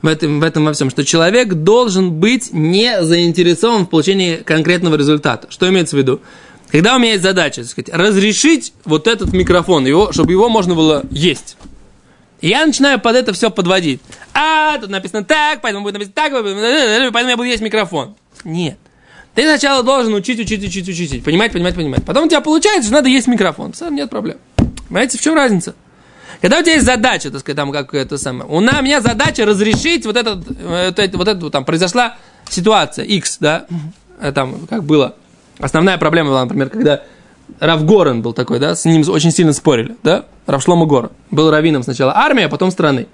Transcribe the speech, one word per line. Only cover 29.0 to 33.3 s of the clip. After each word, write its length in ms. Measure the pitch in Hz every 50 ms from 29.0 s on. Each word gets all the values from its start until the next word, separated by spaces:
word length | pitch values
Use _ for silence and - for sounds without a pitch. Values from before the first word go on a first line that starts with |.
задача 440 | 208 240 233 214 277 320 214 - 220
разрешить 640 | 208 214 190 214 214 214 - - 330 339 311 220
вот 100 | 220 208
этот, 300 | 247 240 220 208 180 165 - - -
э, 280 | 170 175 170 175 180
вот 120 | 185 175 -
это, 200 | 202 185 196 -
вот 100 | 180 208
это 120 | 208 185
вот 120 | 170 147
там 120 | - 143 127
произошла 520 | - 160 160 185 175 180 247 247 233 - - - - _ _ - -
ситуация, 560 | - 190 175 214 220 196 156 143 - - -
X, 340 | - 208 175 139 -